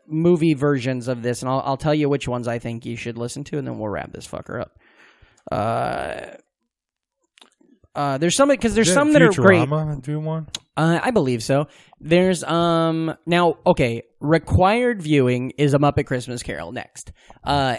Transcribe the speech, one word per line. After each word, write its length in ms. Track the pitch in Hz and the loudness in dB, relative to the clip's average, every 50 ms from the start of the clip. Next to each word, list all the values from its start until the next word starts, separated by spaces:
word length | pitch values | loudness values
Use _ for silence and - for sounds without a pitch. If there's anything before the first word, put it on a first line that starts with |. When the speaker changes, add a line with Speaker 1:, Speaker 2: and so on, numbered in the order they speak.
| _ | _
Speaker 1:
movie 480 | 160 156 160 170 175 180 156 165 165 151 | -6 -2 2 4 4 4 4 2 0 2
versions 540 | 127 143 147 143 131 113 131 131 127 113 131 | 2 0 0 0 0 -2 -4 -4 -4 -6 -6
of 140 | 127 120 | -6 -4
this, 200 | 113 123 120 - | -4 -6 -6 -4
and 60 | 135 127 | -4 -4
I'll, 120 | 131 135 - | -4 -4 -2
I'll 120 | 135 139 | -4 -6
tell 180 | - - 156 151 | -2 -2 -2 0
you 140 | 151 147 139 | 0 0 0
which 200 | 143 135 - 127 | 0 -2 -2 -4
ones 180 | 123 123 117 120 | -6 -6 -4 -6
I 100 | 117 120 | -6 -6
think 260 | - 117 117 113 117 | -8 -10 -10 -10 -10
you 120 | 120 117 | -10 -12
should 200 | 113 - 120 117 | -10 -10 -10 -8
listen 280 | 117 120 120 - 139 147 | -8 -10 -8 -10 -12 -12
to, 140 | - - 147 | -8 -8 -8
and 80 | 135 | -8
then 120 | 127 120 107 | -8 -8 -8
we'll 100 | 107 104 | -8 -6
wrap 220 | 95 73 - - | -6 -8 -8 -10
this 140 | - - - | -14 -16 -14
fucker 340 | - - - - - - 120 | -12 -14 -14 -12 -10 -10 -10
up. 120 | - - _ _ _ _ _ _ _ _ _ _ _ _ _ _ _ - | -10 -10 _ _ _ _ _ _ _ _ _ _ _ _ _ _ _ -8
Uh... 840 | - 107 104 113 113 123 127 123 - - - - - - - - - - _ _ _ _ _ _ _ _ _ _ _ _ _ _ _ _ _ _ _ _ - _ _ _ _ _ _ _ _ _ _ | -6 -4 -4 -4 -4 -4 -4 -4 -6 -6 -8 -8 -10 -12 -14 -16 -18 -20 _ _ _ _ _ _ _ _ _ _ _ _ _ _ _ _ _ _ _ _ -20 _ _ _ _ _ _ _ _ _ _
Uh, 240 | 156 143 139 135 135 | -4 -2 -2 0 0
there's 180 | 165 175 - | 0 0 2
some, 180 | - 277 285 269 | 4 4 4 2
'cause 180 | - 233 220 202 | 2 0 0 2
there's 140 | 226 226 170 | 2 2 4
Speaker 2:
Didn't 60 | 185 277 | 4 4
Speaker 1:
some 140 | 294 302 302 | 4 4 6
that 80 | 285 | 6
are 100 | - 220 | 6 6
great. 360 | 190 135 123 - - - - 139 | 6 6 6 6 6 6 4 0
Speaker 2:
Futurama 340 | 147 156 156 151 147 135 | -2 -2 -2 -4 -6 -6
do 180 | - 147 151 156 | -6 -6 -6 -6
one? 260 | 156 156 156 160 151 - - - - _ _ | -4 -6 -6 -6 -8 -10 -14 -16 -16 _ _
Speaker 1:
Uh, 240 | 147 160 165 170 156 | 0 2 2 2 2
I 80 | 165 254 | 0 2
believe 320 | 233 202 143 127 123 113 | 2 2 2 2 0 -2
so. 240 | - - 135 143 156 - _ - _ _ _ _ | 0 0 2 2 0 -2 _ -18 _ _ _ _
There's, 440 | - 151 170 180 185 185 180 - - | 0 2 4 4 4 4 2 0 -2
um, 680 | - 160 170 170 170 165 165 165 165 160 160 160 160 - - _ | -2 0 0 2 2 2 2 2 0 0 -2 -2 -4 -6 -6 _
now, 300 | 165 170 175 175 165 - - - | 0 2 4 4 2 0 2 2
okay, 360 | 180 175 - 135 117 117 117 - _ _ _ | 2 2 4 2 0 -2 -4 -8 _ _ _
required 840 | 143 147 165 160 156 - - 180 185 196 220 240 247 240 233 196 | -2 0 0 0 2 0 2 2 4 4 2 2 0 0 -2 -4
viewing 480 | 156 151 151 139 127 123 123 123 127 131 - - | -2 0 2 2 4 2 0 -2 -4 -6 -2 -2
is 160 | 147 139 143 | 0 2 2
A 40 | 143 | 2
Muppet 280 | 147 143 143 156 139 | 2 2 0 0 -2
Christmas 380 | - 135 123 117 127 120 123 - | -2 -6 -6 -6 -8 -10 -10 -10
Carol 260 | - 95 73 85 85 | -10 -10 -10 -10 -10
next. 400 | 123 120 - - _ - - - - _ _ - - - | -10 -12 -12 -14 _ -20 -20 -20 -20 _ _ -20 -20 -10
Uh, 320 | - 131 143 143 135 131 117 | -6 -4 -2 0 0 -2 -2